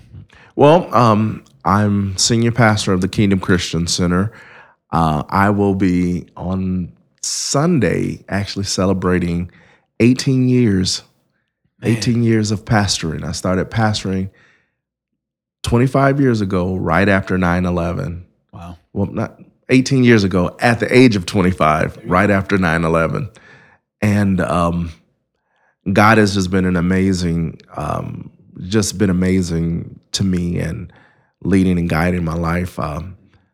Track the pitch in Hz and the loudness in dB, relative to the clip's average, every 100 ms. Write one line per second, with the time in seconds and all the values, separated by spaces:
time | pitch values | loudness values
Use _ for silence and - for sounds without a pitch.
0 | - - - - - - 143 175 - 110 | -20 -20 -20 -20 -12 4 6 6 2 2
1 | 117 107 110 - - _ 87 101 104 101 | 4 4 0 -4 -14 _ 0 2 2 0
2 | 98 95 - 117 117 117 110 101 - 92 | -2 -2 0 2 0 2 2 2 0 0
3 | 92 - 101 95 - 90 - 82 85 - | 0 0 2 2 0 -2 0 -4 -2 -2
4 | 87 90 104 - - - - _ _ 80 | 0 0 -2 -6 -20 -20 -20 _ _ 0
5 | 80 76 - 98 101 101 101 98 95 90 | 2 0 -2 0 2 2 0 2 0 0
6 | 90 87 - - 90 95 95 92 82 - | 0 -4 -8 -12 -6 -4 -4 -4 -6 -12
7 | _ _ - - - 139 165 156 98 50 | _ _ -10 -8 -4 -2 2 2 0 -2
8 | - - - 98 98 98 98 - 95 92 | -4 -8 -8 -6 -6 -6 -6 -2 0 0
9 | 90 90 87 85 87 - _ _ _ - | 0 0 0 -4 -6 -12 _ _ _ 2
10 | 117 127 139 131 127 123 117 95 92 - | 2 2 0 0 2 2 2 2 0 -4
11 | - _ _ _ _ _ _ _ 104 113 | -10 _ _ _ _ _ _ _ -2 -2
12 | 127 117 117 113 107 104 - 110 98 - | 0 0 2 0 0 -4 0 0 0 -2
13 | 82 73 73 82 95 92 85 117 110 107 | -4 -6 -8 -6 -2 -2 -2 -2 -2 -2
14 | 95 95 95 - _ _ _ _ _ _ | -4 -4 -6 -10 _ _ _ _ _ _
15 | _ _ _ _ _ _ - 120 135 139 | _ _ _ _ _ _ -4 0 2 2
16 | 139 143 131 110 95 92 92 95 90 82 | 2 2 0 0 -2 -2 -2 -4 0 2
17 | 101 95 - 92 87 87 90 87 85 90 | 2 0 0 0 0 0 0 -2 -4 -4
18 | 92 87 90 _ _ 85 85 82 _ - | -8 -10 -16 _ _ -20 -18 -20 _ -6
19 | 95 90 110 - - _ - 131 127 135 | -6 -6 -8 -12 -20 _ 2 2 4 2
20 | 120 113 95 90 87 - 120 117 104 123 | 6 6 4 0 -2 0 0 0 2 6
21 | 131 101 90 104 90 90 78 78 - - | 6 4 -2 0 0 2 2 2 -2 -6
22 | - 90 104 98 92 98 87 82 80 82 | -2 0 2 0 0 0 0 0 0 0
23 | 80 50 - - - - _ _ _ _ | 0 -4 -8 -14 -20 -20 _ _ _ _
24 | 107 104 98 90 80 85 85 87 82 - | 0 2 2 0 0 0 0 -2 -6 -10
25 | _ _ _ _ _ _ _ _ 95 101 | _ _ _ _ _ _ _ _ -2 4
26 | 107 110 104 101 92 95 92 90 87 92 | 6 6 4 2 -2 0 0 0 0 2
27 | 95 90 87 82 82 - _ - 76 50 | 2 0 -2 -2 -4 -8 _ -10 -8 -8
28 | - - - - _ - 90 110 101 92 | -8 -12 -16 -20 _ -16 -4 -2 -2 -2
29 | 101 90 92 95 85 82 82 82 - - | 0 0 0 0 -2 -2 -2 -4 -8 -16
30 | _ - 98 90 87 87 82 - 85 - | _ -4 -2 -2 -2 -4 -6 -8 -14 -20
31 | _ _ _ _ - 95 92 90 85 78 | _ _ _ _ 0 2 2 2 0 0
32 | 87 90 82 82 82 90 90 - 76 76 | 0 -2 -4 -4 -4 -4 -6 -6 -8 -8
33 | 92 - _ _ _ | -12 -18 _ _ _